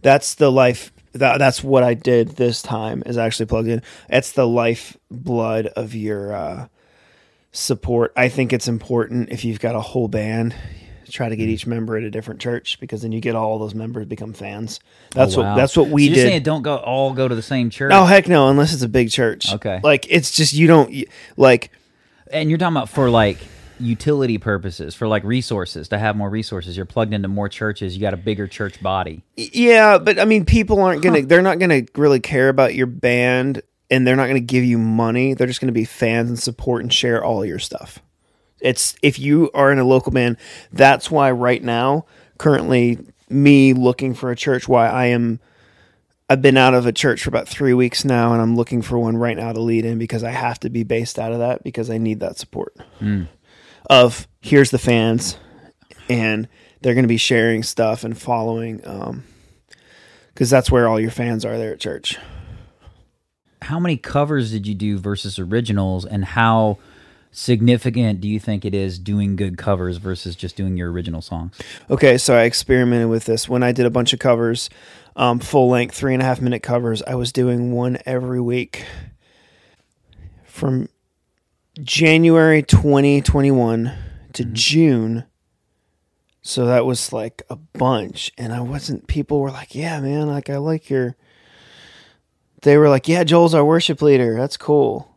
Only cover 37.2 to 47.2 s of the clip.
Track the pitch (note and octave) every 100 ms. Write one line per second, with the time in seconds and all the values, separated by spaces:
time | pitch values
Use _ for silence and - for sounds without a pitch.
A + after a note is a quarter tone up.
37.2 | - A2 G2+ E2 - - - - _ _
38.2 | _ _ _ _ B2+ B2+ - - D3 C3
39.2 | C#3 D3+ D#3 - C#3 C#3 B2+ C3 C3 B2+
40.2 | A#2+ A#2 - - - E3 C3+ C#3 - D#3
41.2 | C#3 B2 B2 B2 A#2+ A#2 B2+ C#3+ - _
42.2 | _ _ D#3 C#3 - B2+ A#2+ A#2 - _
43.2 | _ C3+ C#3+ C#3+ C3+ B2+ B2+ B2+ C3+ A#2+
44.2 | C3 A#2+ - B2+ - B2+ A2+ A#2+ B2 A#2+
45.2 | A#2 A2+ _ _ _ _ _ _ _ _
46.2 | _ C3+ C3+ C3 C3 B2+ A#2+ - C#3+ A2+